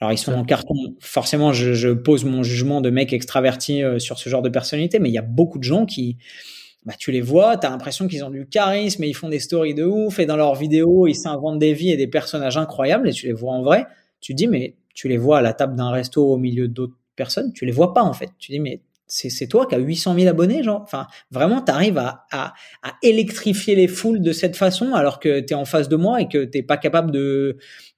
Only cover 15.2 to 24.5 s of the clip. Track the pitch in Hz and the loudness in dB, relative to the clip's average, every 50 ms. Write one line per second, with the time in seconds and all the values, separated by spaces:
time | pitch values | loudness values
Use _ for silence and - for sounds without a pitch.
15.2 | 120 147 151 139 120 113 - - 139 135 127 123 123 123 123 127 123 - - 151 | 4 4 4 6 4 2 2 0 -2 -2 -2 -4 -2 -2 -2 -2 -4 -2 2 2
16.2 | 143 135 135 127 127 123 120 123 127 123 117 127 127 127 - _ _ _ _ - | 4 4 2 2 0 -2 -2 -2 -2 -4 -4 -6 -8 -8 -10 _ _ _ _ -10
17.2 | 131 - - 202 277 240 - - 131 127 117 139 175 180 180 247 214 151 131 - | -8 -6 -4 -4 -4 -6 -6 -6 -6 -4 2 2 2 4 4 2 2 2 0 -4
18.2 | - - _ _ - - 139 147 147 131 135 - _ _ _ _ _ - - - | -10 -12 _ _ -14 -8 -6 -6 -6 -6 -8 -10 _ _ _ _ _ -12 -10 -8
19.2 | - 123 - - 131 120 - 240 262 254 - 123 131 151 165 165 - 185 175 180 | -8 -8 -6 -8 -6 2 2 2 2 2 0 0 0 0 -2 -2 0 0 2 4
20.2 | 185 180 170 160 175 196 262 320 240 214 202 208 - - - 135 135 - - - | 4 4 4 4 2 2 2 0 0 -2 -2 -4 -6 -10 -10 -10 -10 -12 -18 -20
21.2 | _ _ 127 127 151 185 240 269 262 - 135 147 196 214 175 139 120 131 - - | _ _ 0 2 2 2 2 2 0 0 2 2 2 2 2 0 -2 -4 -8 -10
22.2 | _ - 143 135 - - - - - - - _ - 135 - - - 233 220 220 | _ -10 -8 -8 -8 -8 -12 -18 -20 -20 -20 _ -14 -14 -8 2 4 4 4 4
23.2 | 214 220 - - - 214 190 - - 220 202 190 180 180 185 - - 226 226 202 | 0 -2 -4 -4 -2 -2 -2 0 0 2 4 4 4 4 2 -2 -2 0 0 2
24.2 | 170 165 151 - 185 170 | 0 0 0 0 -2 -4